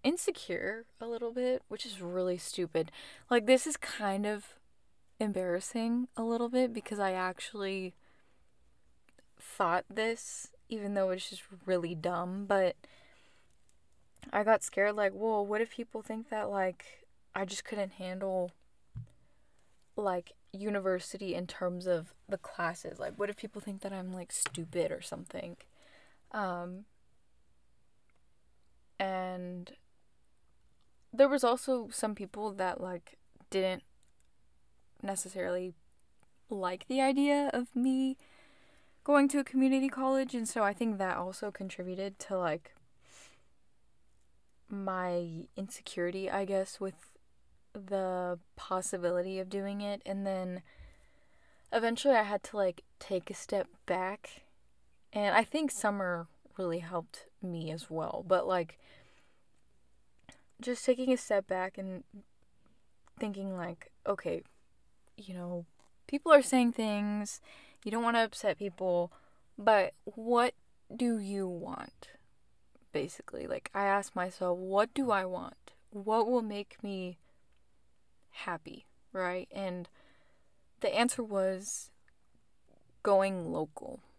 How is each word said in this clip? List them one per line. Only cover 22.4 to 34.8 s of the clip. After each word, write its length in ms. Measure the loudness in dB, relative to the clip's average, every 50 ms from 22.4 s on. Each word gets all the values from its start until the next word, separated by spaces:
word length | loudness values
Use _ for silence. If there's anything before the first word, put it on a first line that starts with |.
| -6 -12 -6 -2 -2 -2 -2 -4 -10 -12 -8 -6
Like, 180 | -6 -8 -2
what 120 | -2 -2 -2
if 80 | -2
people 240 | -8 -10 -10 -10 -10
think 200 | -8 -8 -10 -6
that 120 | -8 -6 -6
I'm, 200 | -6 -6 -6 -8
like, 180 | -8 -8 -6
stupid 600 | -2 -2 -2 -2 -2 -6 -8 -4 -2 0 0 0
or 100 | -2 -6
something?" 560 | -6 -10 -10 -10 -10 -12 -10 -10 -10 -10 -12 -16 -20 -20 -20 -20 -20 -20 -20 -20 -20 -20 -20 _ _ _
Um, 540 | -4 -4 -2 -2 -2 -4 -6 -8 -10 -12 -14 _ _ _ -20 -20 -20 -20 _ _ -20 -20 -20 -20 -20 _ _ -20 -20 -20 -20 -20 _ -20 _ -20 _ _ _ _ _ _ -20 -20 _ -20 -20 -20 -20 -20 -20 -20 -4 -4
and 760 | -2 -2 0 -2 -4 -4 -6 -6 -8 -8 -8 -10 -12 -14 -18 -20 _ _ _ _ -20 -20 _ -20 -20 _ -20 _ -20 -20 -20 -20 -20 -20 -20 _ _ -20 _ -20 -20 _ 8
there 140 | 8 8
was 160 | 8 8 4 4
also 460 | 4 4 2 2 0 0 0 0 -6
some 260 | -6 -4 -2 -4 -4
people 360 | -6 -10 -10 -8 -6 -6 -6 -4
that, 260 | -2 -2 -2 -2 -4
like, 380 | -6 -6 -8 -8 -10 -16 -20 _ _ -20 _ -20 -14 _
didn't 340 | 0 0 2 0 -2 -4 -8 -20 _ _ _ _ _ _ -20 _ _ -20 -20 -20 _ -20 -20 -20 _ -20